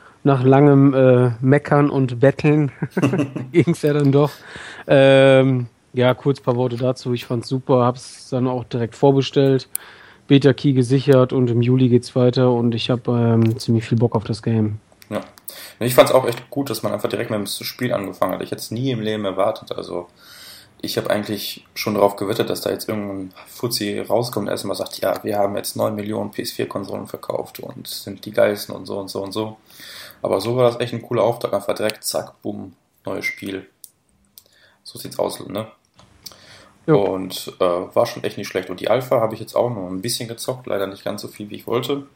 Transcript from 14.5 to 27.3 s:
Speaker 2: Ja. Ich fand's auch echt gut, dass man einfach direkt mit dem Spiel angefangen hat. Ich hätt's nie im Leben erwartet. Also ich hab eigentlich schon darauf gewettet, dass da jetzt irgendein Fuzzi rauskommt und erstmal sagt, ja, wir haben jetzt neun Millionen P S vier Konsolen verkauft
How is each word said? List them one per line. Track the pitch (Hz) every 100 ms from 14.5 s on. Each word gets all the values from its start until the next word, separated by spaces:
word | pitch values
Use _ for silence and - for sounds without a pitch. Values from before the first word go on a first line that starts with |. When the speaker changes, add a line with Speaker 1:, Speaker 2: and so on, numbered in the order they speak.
| 113 107 104 _ _ -
Speaker 2:
Ja. | 107 - _ - - - -
Ich | 123 127
fand's | 131
auch | 139 117
echt | 123 -
gut, | 139 139
dass | 110
man | 107
einfach | 104 101
direkt | 104 117
mit | 107
dem | 98
Spiel | - 120 - 123
angefangen | - 95 92 95
hat. | 90
Ich | -
hätt's | - -
nie | 113 135
im | 113
Leben | 107 107
erwartet. | 101 92 104 - -
Also | - 90 87 87 _ - - - - - _
ich | - 113
hab | 107
eigentlich | 104 104 101 - - - -
schon | -
darauf | 104 101 -
gewettet, | 98 - 104
dass | 92
da | -
jetzt | 95 -
irgendein | 107 101 98 92 - -
Fuzzi | - 123 - 104 104
rauskommt | 101 104 123 107 101
und |
erstmal | - 101 -
sagt, | 95 -
ja, | 98 98
wir | 110 104
haben | 101 101
jetzt | - 113
neun | 110 107
Millionen | 104 107 104
P | -
S | 120
vier | - -
Konsolen | - 104 104 101
verkauft | - -